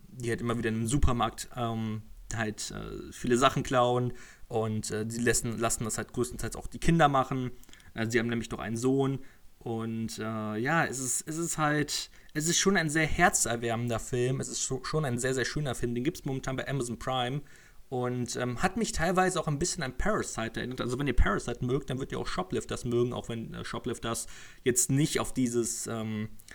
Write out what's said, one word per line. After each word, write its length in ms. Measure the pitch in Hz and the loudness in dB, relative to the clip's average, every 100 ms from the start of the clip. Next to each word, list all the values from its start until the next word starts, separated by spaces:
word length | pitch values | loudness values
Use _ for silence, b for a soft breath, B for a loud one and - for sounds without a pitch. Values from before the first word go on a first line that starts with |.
| - | -14
die 220 | 131 117 | -8 -4
halt 120 | 113 | -2
immer 160 | 117 117 | 0 0
wieder 120 | 113 | 0
in 80 | 110 | 0
einem 100 | 113 | 0
Supermarkt, 640 | 139 - 120 113 - - - | 4 4 4 0 -2 -10 -4
ähm, 460 | 117 113 110 107 107 - - | -2 -2 -4 -6 -10 -18 -8
halt, 360 | 113 110 104 - | -4 -2 -4 -8
äh, 400 | 101 107 101 - | -8 -8 -10 -12
viele 280 | - 123 120 | -6 2 6
Sachen 240 | 135 139 | 6 4
klauen 480 | 117 135 123 123 123 B B B - | 2 4 4 4 0 B B B -6
und, 440 | 117 110 110 - | -2 0 -2 -2
äh, 140 | 107 | -4
die 140 | 113 117 | -4 0
lassen, 400 | 117 110 120 113 | 2 2 0 0
lassen 260 | 117 - | 0 0
das 140 | 110 - | -2 -4
halt 140 | 110 | -4
größtenteils 420 | - 120 - 117 - | -2 -2 -2 -6 -6
auch 120 | - | -10
die 100 | 117 | 2
Kinder 300 | - 165 147 | 6 8 8
machen. 420 | 139 127 131 127 B B B B | 6 2 0 -2 B B B B
Äh, 140 | - 113 | -4 2
sie 100 | 117 | 2
haben 80 | 117 | 2
nämlich 220 | 117 110 | 0 -4
doch 80 | 113 | -6
einen 180 | 87 113 | -4 0
Sohn 440 | 131 135 135 135 B B B - | 4 4 2 0 B B B -12
und, 600 | 131 113 113 113 113 - | -6 -4 -2 -2 -4 -4
äh, 380 | 110 110 107 107 | -4 -4 -2 -2
ja, 260 | 123 165 | 2 2
es 140 | 143 123 | 2 -2
ist, 260 | 131 - - | -2 -2 -2
es 120 | 156 | -4
ist 180 | 170 - | -2 0
halt, 540 | 151 151 147 - - B B | 2 2 0 -2 -6 B B
es 120 | 156 156 | -2 2
ist 120 | 170 | 4
schon 180 | 190 196 | 4 4
ein 140 | 160 | 2
sehr 160 | 156 151 | 2 2
herzerwärmender 920 | - 180 - 113 120 117 113 120 113 | 6 6 6 2 0 0 0 0 -2
Film, 420 | - 123 123 131 | -2 0 2 0
es 80 | 127 | -2
ist 140 | 120 | -4
scho-, 220 | - 131 | -2 -4
schon 220 | - 151 147 | -2 -2 0
ein 120 | 120 | 0
sehr, 160 | 127 | 0
sehr 120 | 131 117 | 0 0
schöner 280 | - 147 | -2 -2
Film, 200 | 117 120 | -2 -2
den 100 | 120 | 0
gibt's 220 | 131 - 143 | -2 -2 -4
momentan 300 | 135 - 131 | -4 -2 -4
bei 120 | - | -2
Amazon 300 | 135 120 113 | -2 -2 -4
Prime 420 | - 131 123 143 B B B B - | -2 0 0 -2 B B B B -6
und, 480 | 127 123 123 120 - | -2 0 0 -2 -2
ähm, 260 | 123 123 | -2 0
hat 140 | 202 233 | 0 0
mich 160 | 220 | -2
teilweise 480 | - 165 185 185 170 | 0 2 4 4 2
auch 80 | 156 | 0
ein 100 | 143 | 0
bisschen 240 | 175 180 | 0 -2
an 140 | 135 - | -6 -2
Parasite 640 | 196 202 104 - 113 117 | 0 0 -2 -4 -4 -4
erinnert. 220 | 113 127 | -6 -4
Also 160 | 117 131 | -2 0
wenn 80 | 143 | 2
ihr 100 | 120 | 4
Parasite 480 | 190 190 - 117 | 4 4 -2 -4
mögt, 240 | 123 135 - | 0 0 -2
dann 80 | 131 | -4
würdet 160 | 135 | -4
ihr 60 | 131 | -6
auch 80 | 117 | -4
Shoplifters 580 | - 180 117 - 117 | -4 -2 -4 -2 -4
mögen, 300 | 123 120 123 | 0 2 2
auch 160 | 120 - | 0 -4
wenn, 240 | 117 113 | -6 -6
äh, 100 | 113 | -8
Shoplifters 600 | 113 113 123 117 113 113 - B B B | -6 -6 -4 -4 -4 -4 -6 B B B
jetzt 260 | 131 123 - | 0 2 4
nicht 280 | 135 151 - | 4 2 0
auf 140 | 113 | -2
dieses, 540 | - 127 117 113 - 110 | 0 2 2 0 -4 -4
ähm, 420 | 113 110 107 107 - B | -4 -4 -4 -6 -8 B